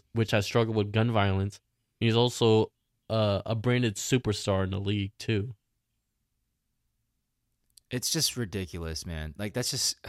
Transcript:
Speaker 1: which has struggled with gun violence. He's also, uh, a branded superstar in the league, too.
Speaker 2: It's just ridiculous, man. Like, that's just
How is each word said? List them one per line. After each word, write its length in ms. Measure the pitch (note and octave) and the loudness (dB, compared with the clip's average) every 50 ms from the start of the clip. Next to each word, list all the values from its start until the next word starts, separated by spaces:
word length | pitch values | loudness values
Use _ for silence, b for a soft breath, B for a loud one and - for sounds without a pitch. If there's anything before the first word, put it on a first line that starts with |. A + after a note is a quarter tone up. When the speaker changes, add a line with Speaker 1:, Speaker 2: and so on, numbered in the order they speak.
| - _ - | -10 _ 0
Speaker 1:
which 180 | A#2 A2+ - | 0 0 2
has 140 | - G#2+ G2 | 2 0 0
struggled 320 | - - A#2+ A2+ A2 A2 G#2+ | 2 2 2 2 2 2 0
with 160 | G2+ G#2 G2+ | 0 0 2
gun 180 | A2 A2+ A#2+ | 0 2 2
violence. 480 | A2+ G#2+ G2 G2 F#2+ F#2+ G2 G2+ - - _ _ _ _ _ _ _ - | 2 2 2 2 2 2 0 -2 -4 -10 _ _ _ _ _ _ _ -2
He's 160 | A#2 A2+ A2 | 0 2 4
also, 560 | A#2 A#2+ B2 - - A#2+ A2+ A2 A2 A2 - _ _ _ _ _ _ _ - | 4 4 2 2 2 4 6 6 6 4 2 _ _ _ _ _ _ _ -4
uh, 320 | A2 A2 G#2+ G#2 G2+ F#2+ - | 0 0 2 2 2 0 0
a 100 | - A2+ | -2 -4
branded 400 | A2+ G#2 B2 B2 B2 B2 A2+ G2+ | -2 0 0 2 2 2 0 -2
superstar 680 | - - - C3+ B2 - G#2+ G2+ - - G#2 G2 F#2+ F#2+ | -2 -4 0 0 0 2 0 -4 -2 0 0 0 0 0
in 60 | F#2 | 0
the 80 | F#2+ F#2+ | -2 -4
league, 320 | G2 G2 G#2 G#2 G2 G2+ _ - | -2 -2 -2 -2 -2 -4 _ -10
too. 360 | - - A2+ G2+ G2+ C3 A2+ _ _ _ _ _ _ _ _ _ _ _ _ _ _ _ _ _ _ _ _ _ _ _ _ _ _ _ _ _ _ _ _ _ _ _ _ _ _ _ _ _ _ _ _ - _ - | -4 -2 -2 -2 -2 -4 -8 _ _ _ _ _ _ _ _ _ _ _ _ _ _ _ _ _ _ _ _ _ _ _ _ _ _ _ _ _ _ _ _ _ _ _ _ _ _ _ _ _ _ _ _ -20 _ -10
Speaker 2:
It's 180 | - B2+ - - | -8 -6 -4 -2
just 280 | - D#3+ C#3+ - - B2+ | -2 0 -2 -2 -2 -4
ridiculous, 680 | A#2+ F2+ F2+ G2 F#2+ E2+ - E2+ E2 E2 D#2+ - - | -6 -4 -4 -6 -6 -6 -6 -8 -6 -6 -6 -8 -8
man. 280 | F2+ E2 D#2 D#2 D#2 D2+ - | -8 -8 -8 -8 -8 -8 -8
Like, 160 | G#2 G#2+ - | -8 -6 -4
that's 180 | B2 B2 - | -4 -4 -4
just 240 | C#3+ A#2+ - - - _ - | -4 -2 -2 -4 -4 _ -12